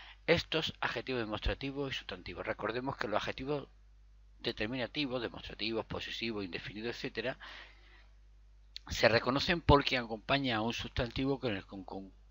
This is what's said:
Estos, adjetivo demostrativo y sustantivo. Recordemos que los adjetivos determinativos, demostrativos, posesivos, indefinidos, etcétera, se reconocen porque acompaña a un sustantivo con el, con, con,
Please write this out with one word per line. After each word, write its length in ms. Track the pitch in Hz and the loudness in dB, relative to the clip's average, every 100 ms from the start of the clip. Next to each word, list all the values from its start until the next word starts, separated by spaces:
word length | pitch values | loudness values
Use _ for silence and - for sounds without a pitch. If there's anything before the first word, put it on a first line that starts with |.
| - - - | -18 -6 4
Estos, 480 | 165 - 160 - - | 4 4 -2 -2 -2
adjetivo 380 | - 120 120 127 | -2 -2 -2 -2
demostrativo 680 | 110 107 - 101 139 139 139 | -2 -2 0 -2 -2 -4 -4
y 60 | |
sustantivo. 480 | 127 - 90 85 87 | -4 -8 -10 -8 -6
Recordemos 560 | 98 107 104 120 131 - | -4 -2 -2 -2 -4 -2
que 100 | 117 | 0
los 100 | 101 | 2
adjetivos 500 | 113 - 131 143 127 - - - - - - - | 0 -4 -4 -4 -4 -16 -20 -20 -20 -20 -20 -6
determinativos, 840 | - - 110 131 113 151 139 123 | -6 -2 -2 -2 -2 -2 -2 0
demostrativos, 640 | 110 - - - 107 110 - | -2 -6 -12 -6 -2 -2 -2
posesivos, 580 | 92 - - 113 104 | -6 -6 -4 -2 -2
indefinidos, 520 | 95 82 - 101 117 113 | -4 -6 -8 -6 -6 -6
etcétera, 420 | 131 113 117 - - - - - - - - - - - - - - - - | -6 -4 -4 -6 -12 -16 -18 -20 -20 -20 -20 -20 -20 -20 -20 -20 -18 -16 -6
se 220 | - 120 | 4 6
reconocen 520 | 113 123 135 185 170 | 6 4 2 2 4
porque 340 | - 143 - 131 | 8 8 8 0
acompaña 640 | 113 110 - 139 135 110 | 0 -4 2 2 4 2
a 40 | |
un 120 | 113 | 0
sustantivo 680 | - - - 120 - 135 135 | -2 -4 -2 -2 0 0 0
con 160 | 127 98 | 0 -2
el, 120 | - | -6
con, 160 | 101 | -12
con, 280 | 90 98 98 - - | -10 -10 -12 -18 -12